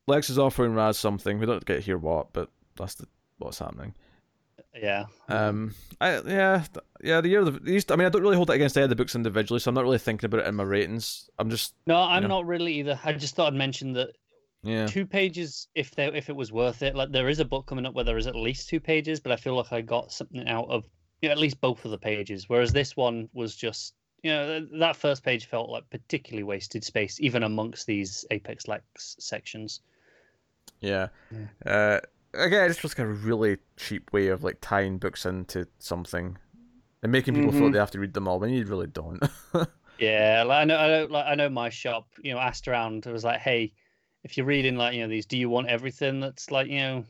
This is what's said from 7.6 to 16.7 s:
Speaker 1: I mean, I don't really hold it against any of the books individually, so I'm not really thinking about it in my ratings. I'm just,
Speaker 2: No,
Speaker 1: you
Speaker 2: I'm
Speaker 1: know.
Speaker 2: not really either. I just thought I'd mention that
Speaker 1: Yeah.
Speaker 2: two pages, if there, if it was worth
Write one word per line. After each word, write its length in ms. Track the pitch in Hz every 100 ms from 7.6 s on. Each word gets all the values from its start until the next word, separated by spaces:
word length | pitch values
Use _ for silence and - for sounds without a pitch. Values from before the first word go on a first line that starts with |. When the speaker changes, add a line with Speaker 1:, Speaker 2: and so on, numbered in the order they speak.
| - 196 -
Speaker 1:
I 40 | 165
mean, 120 | 180
I 20 |
don't 140 | 185
really 120 | 196 185
hold 140 | 170
it 40 |
against 220 | 135 143 139
any 60 | 139
of 40 |
the 60 | 117
books 180 | 127 120
individually, 440 | 113 101 107 120
so 100 | 123
I'm 60 | 123
not 80 |
really 160 | 127 131
thinking 260 | - 110 110
about 140 | 110
it 60 | -
in 80 | 104
my 80 |
ratings. 640 | 98 98 87 113 110 - - -
I'm 120 | 110
just, 240 | 113 - - -
Speaker 2:
No, 100 | 170
Speaker 1:
you 140 | 180
Speaker 2:
I'm 140 | 180
Speaker 1:
know. 60 | 202
Speaker 2:
not 180 | 190 170
really 260 | 175 170 147
either. 240 | 143 139
I 100 | 156
just 220 | 151 143 -
thought 180 | 156
I'd 40 | 139
mention 360 | 135 131 135
that 160 | 127 127 - _ _ _ _
Speaker 1:
Yeah. 240 | 107 110 107
Speaker 2:
two 180 | 104 190
pages, 600 | 196 190 165 160 - - 160
if 160 | -
there, 220 | - 143 147
if 120 | 139
it 60 | 139
was 160 | 113
worth 300 | 110 123